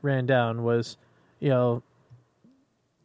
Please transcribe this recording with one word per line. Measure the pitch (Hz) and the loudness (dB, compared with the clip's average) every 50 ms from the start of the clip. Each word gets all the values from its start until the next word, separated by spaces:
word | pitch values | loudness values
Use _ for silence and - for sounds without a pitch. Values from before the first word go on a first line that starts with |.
| - | -4
ran | 143 139 131 127 | -2 -2 0 0
down | 120 - 123 120 117 113 117 117 | 2 2 2 2 0 -2 -2 -2
was, | 117 117 117 117 - - - _ _ _ _ _ _ _ - | 0 0 0 -2 -4 -10 -20 _ _ _ _ _ _ _ -6
you | - 147 | -2 0
know, | 131 123 123 123 120 123 - _ _ _ _ _ - - _ _ _ _ _ _ _ _ _ _ _ _ _ _ _ _ _ | 2 2 2 0 0 -2 -6 _ _ _ _ _ -20 -20 _ _ _ _ _ _ _ _ _ _ _ _ _ _ _ _ _